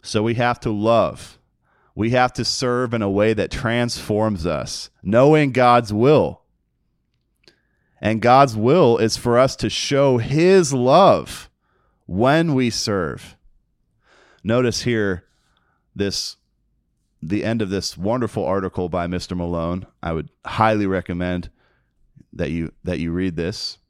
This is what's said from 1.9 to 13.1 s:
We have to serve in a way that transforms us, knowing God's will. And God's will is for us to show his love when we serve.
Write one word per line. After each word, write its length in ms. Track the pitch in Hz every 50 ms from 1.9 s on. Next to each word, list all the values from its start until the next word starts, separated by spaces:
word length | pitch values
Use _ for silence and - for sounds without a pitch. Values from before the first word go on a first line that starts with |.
| _
We 160 | - 104 117
have 220 | 123 127 127 127 -
to 100 | - 117
serve 500 | - - - 135 123 120 123 127 120 120
in 80 | 117
a 80 | 104 98
way 220 | 98 101 107 110
that 180 | 110 104 92 -
transforms 960 | - - - 113 117 120 120 120 - - - - 107 104 110 110 104 87 82
us, 440 | 87 78 67 69 71 - - - - _ _
knowing 480 | - 87 104 117 135 147 156 151 147 139
God's 420 | 120 127 123 120 123 123 117 101
will. 500 | 104 104 117 139 156 131 90 71 - _ _ _ _ _ _ _ _ _ _ _ _ _ _ _ _ _ _ _ _ _ _ _ _ _ _ _ _ _ _ _ _ _
And 200 | - 104 110 110
God's 340 | 101 120 127 135 139 131 110
will 440 | 107 104 123 151 185 165 120 117 -
is 180 | 110 113 -
for 220 | - - 123 120 120
us 180 | 131 135 -
to 140 | - - 110
show 480 | - - - - 143 135 143 139 127 120
his 540 | 110 - 135 156 170 185 196 190 175 127
love 760 | 139 127 123 127 139 170 196 170 107 82 64 - - - - _ _ _ _ _ _ _ _ _ _ _ _
when 500 | - 82 95 117 131 147 160 170 170 143
we 160 | 131 127 117
serve. 680 | 110 - - 113 104 95 85 73